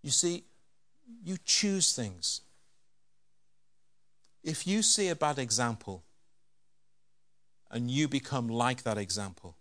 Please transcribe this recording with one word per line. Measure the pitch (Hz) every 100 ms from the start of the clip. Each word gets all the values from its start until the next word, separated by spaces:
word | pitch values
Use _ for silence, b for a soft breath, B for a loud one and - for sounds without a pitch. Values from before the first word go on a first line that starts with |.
You | 147
see, | - 175 175 - _ - - - - 247 233
you | 175 185
choose | - - 208 190 -
things. | - 110 90 - - - - - - - - - - - - - - - - - - - - - -
If | 151 156 180
you | 202
see | 208 - 190
a | 160
bad | 151 139
example | 123 113 120 110 - 92 - - - - - - - - - - - - - - - - -
and | 117 120
you | 135 151
become | 139 - 135 117
like | 117 120 123
that | 120 107
example | 101 104 98 92 87 -